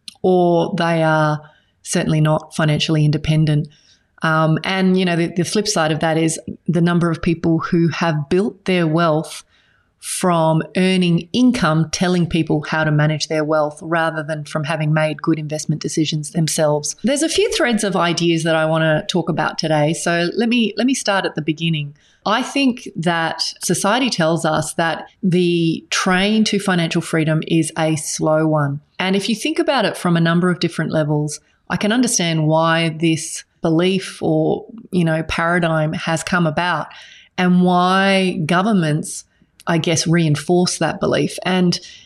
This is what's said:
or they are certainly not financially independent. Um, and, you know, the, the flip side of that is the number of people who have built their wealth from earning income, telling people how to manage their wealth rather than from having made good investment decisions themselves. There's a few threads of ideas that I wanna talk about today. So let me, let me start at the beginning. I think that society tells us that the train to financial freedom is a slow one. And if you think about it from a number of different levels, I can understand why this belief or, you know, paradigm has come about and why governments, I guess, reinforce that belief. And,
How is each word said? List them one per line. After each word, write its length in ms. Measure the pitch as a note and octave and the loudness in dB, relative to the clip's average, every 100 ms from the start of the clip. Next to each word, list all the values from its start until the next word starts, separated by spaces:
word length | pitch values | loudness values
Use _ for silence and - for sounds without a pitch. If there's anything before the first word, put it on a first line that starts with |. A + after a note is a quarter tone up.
| - _ | -20 _
or 480 | F3+ F#3 F3 E3+ E3+ F#3 | 2 4 4 2 0 -2
they 240 | E3+ E3 | 0 2
are 400 | D#3+ D#3 D3+ D3+ - _ _ _ | 2 2 2 0 -6 _ _ _
certainly 380 | - F3 - D#3 | -4 -2 0 2
not 340 | D#3 D#3 - | 2 0 -2
financially 500 | - D#3+ D3+ - D#3 | -2 0 0 0 2
independent. 600 | D3+ D3+ D#3 D#3 D#3 D3 D#3+ _ _ _ _ _ | 2 0 0 2 2 0 -2 _ _ _ _ _
Um, 320 | E3 D#3+ D#3+ D#3 | -2 0 2 0
and, 340 | - F#3+ F#3 F#3 | -2 0 2 2
you 80 | |
know, 120 | F#3 E3+ | 2 0
the, 160 | E3+ | -2
the 80 | E3+ | -2
flip 240 | E3+ G#3+ G#3 | -2 -2 -2
side 240 | - D#3 | 0 0
of 80 | D#3 | 0
that 180 | E3 D#3+ | 0 0
is 220 | E3 D#3+ - - - | 0 -2 -10 -10 -2
the 120 | E3+ | 2
number 300 | E3+ F3 E3+ | 2 2 0
of 100 | D#3+ | 0
people 380 | - E3 E3+ E3 | -2 0 0 0
who 300 | - F3 E3+ | 0 0 0
have 400 | - E3+ D3+ C#3+ | 0 -2 -2 0
built 380 | F#3 G#3 - - | 0 0 -4 -4
their 200 | F#3 E3 | 0 0
wealth 560 | D#3 E3+ D#3 D#3+ - - _ _ _ _ _ | 2 2 0 -2 -14 -20 _ _ _ _ _
from 640 | - - F#3 E3+ D#3+ D#3+ - - | -10 -2 0 2 2 2 0 0
earning 520 | F#3 F#3 F3+ E3 - | 2 2 2 0 0
income, 580 | A3+ B3+ A#3+ E3 D#3 D#3 | 2 2 2 2 2 0
telling 380 | - F#3 F3+ E3+ | 0 0 0 0
people 340 | E3 D#3 D#3 | 0 0 -2
how 220 | D3 D#3+ | -2 -2
to 80 | D#3 | 0
manage 340 | D3 D3+ D3+ - | 2 2 0 -2
their 180 | D#3 | -2
wealth 360 | D3+ D#3 D3+ D3 | 0 0 0 -4
rather 400 | E3 E3 D#3+ D#3 | -4 -2 -2 -4
than 220 | D3+ D#3 | -6 -8
from 180 | D3 D#3+ | -6 -6
having 320 | D3 D#3+ D3+ | -4 -2 0
made 280 | D#3 D#3 D3 | 2 0 -2
good 180 | - D#3+ | -2 -2
investment 420 | D3+ D3+ - D3+ | -2 -8 -4 -4
decisions 480 | E3 - D#3 D3+ D3 | -4 -2 -2 -4 -4
themselves. 640 | - D#3+ - D#3 D3+ D3 - | -2 -2 0 0 0 -2 -4
There's 200 | G#3+ C#4 | -2 0
a 60 | D#4 | 0
few 220 | D#4+ A4 | 0 0
threads 300 | - C#4 A3 | 0 0 0
of 140 | G3+ F#3 | 0 0
ideas 480 | E3+ E3 E3+ E3 | 0 2 2 2
that 100 | E3 | 2
I 100 | D#3+ | 0
wanna 400 | D#3 D#3+ D#3+ D#3 - | 2 2 2 0 0
talk 200 | F3+ E3 | -2 -2
about 300 | D3+ D3+ - | -2 -2 -4
today. 340 | D#3+ D#3 D3 | -2 2 2
So 380 | D#3+ - E3+ F3 - | 0 -2 -2 -2 0
let 120 | A#3 | 0
me, 240 | A#3+ A3 - | 2 0 0
let 100 | A#3+ | -2
me 80 | |
start 300 | C4+ - G3 | 0 0 -2
at 100 | F3+ | -2
the 80 | - | -4
beginning. 540 | D3+ D#3 E3 D#3+ C#3+ - _ _ - | -4 -2 -2 -2 -4 -14 _ _ -2
I 180 | A3 | -2
think 440 | B3+ C#4+ C#4 A#3 - | -2 0 0 0 -10
that 480 | - E3+ E3+ E3 - - - | -4 -2 0 -2 -4 -6 -6
society 480 | - F3 G3 A#3 C4 | -4 -2 0 0 0
tells 360 | - D#3+ E3 | 0 0 2
us 300 | D#3+ D#3 D3+ | 0 -2 -2
that 340 | - E3 D#3 - _ | -2 -2 -4 -10 _
the 640 | F#3+ F3 F3 E3+ E3 D#3 - | 0 2 2 2 0 -2 -4
train 540 | - - F#3 G3 A3 | -2 0 2 2 2
to 160 | G#3+ G3+ | 2 0
financial 420 | G3 F3+ E3 E3+ | 0 0 0 -2
freedom 400 | E3 D#3+ D#3 D#3 - | -2 -2 0 0 0
is 240 | E3 D#3 - | 0 0 -2
a 200 | D#3+ D#3 | -2 -2
slow 500 | - - D#3+ D#3 D#3+ | -4 -4 0 2 2
one. 340 | D#3 C#3+ C#3+ - - | 0 0 -4 -10 -6
And 160 | F#3 G3 | -2 -2
if 120 | G3 | -2
you 60 | |
think 240 | G#3+ D4 D#4+ | -4 -2 -2
about 260 | E4 C4+ | 0 0
it 120 | F#3+ - | 0 -2
from 200 | F3+ E3+ | 0 2
a 40 | |
number 280 | E3 E3+ F3+ | 2 2 0
of 120 | F3 | 0
different 320 | E3+ - D#3+ | -4 -4 -2
levels, 480 | E3 D3+ D3+ D3+ - _ _ _ | 0 0 0 -2 -8 _ _ _
I 80 | F3 | -4
can 140 | G#3 | 0
understand 560 | A#3+ B3 - E3+ D#3+ D3+ | 0 0 0 0 0 2
why 440 | D#3 E3 E3 E3 D#3+ | 2 4 2 0 0
this 420 | E3 D#3+ - - - _ | 0 0 -4 -12 -16 _
belief 600 | E3 D#3+ F3+ F#3+ - - | 0 2 2 0 -4 -6
or, 440 | D#3+ D#3 D#3 - - - - | -2 0 0 -2 -6 -20 -4
you 140 | F3+ | 0
know, 180 | E3 D#3+ | 0 0
paradigm 680 | E3 - E3+ F3 E3+ D#3+ D3+ | -4 -2 0 0 0 0 -2
has 320 | D#3+ - D#3+ | -2 -4 -4
come 220 | - F3+ E3 | -2 0 0
about 420 | D3+ F3 D#3+ - - - - - - | 0 -2 -4 -6 -14 -20 -20 -16 -2
and 260 | F3+ F3+ | 2 4
why 800 | F3+ F3+ F3+ F#3+ G3 F#3+ F#3 F3+ D3+ | 4 4 2 2 2 2 0 -2 0
governments, 800 | F3 G3+ G3+ D#3+ D3+ - - - _ _ _ - | 0 2 2 2 -2 -4 -12 -16 _ _ _ -2
I 120 | E3+ | -2
guess, 280 | D3+ D#3 - | 0 -2 2
reinforce 720 | E3+ D#3+ D3 - F3 F3+ - | 2 4 0 2 2 2 0
that 220 | D#3 - | -2 -2
belief. 360 | E3 - D3 - | 0 0 -2 -4
And, 360 | - F#3 F3+ F3+ - - | -2 2 2 0 -6 -20